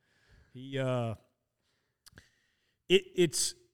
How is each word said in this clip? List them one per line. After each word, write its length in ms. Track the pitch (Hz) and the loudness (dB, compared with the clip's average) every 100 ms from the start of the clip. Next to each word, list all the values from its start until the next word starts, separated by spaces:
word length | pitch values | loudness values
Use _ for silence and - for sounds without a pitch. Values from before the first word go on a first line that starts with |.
| _ _ _ - - | _ _ _ -20 -20
he, 260 | 127 131 135 | -18 -8 -4
uh, 340 | 131 123 117 107 - _ _ _ _ _ _ _ - - - _ _ _ _ _ - | -2 0 -2 -6 -14 _ _ _ _ _ _ _ -20 -20 -20 _ _ _ _ _ 2
it, 140 | 185 196 - | 2 4 0
it's, 380 | 175 - - - - | 0 2 -4 -6 -18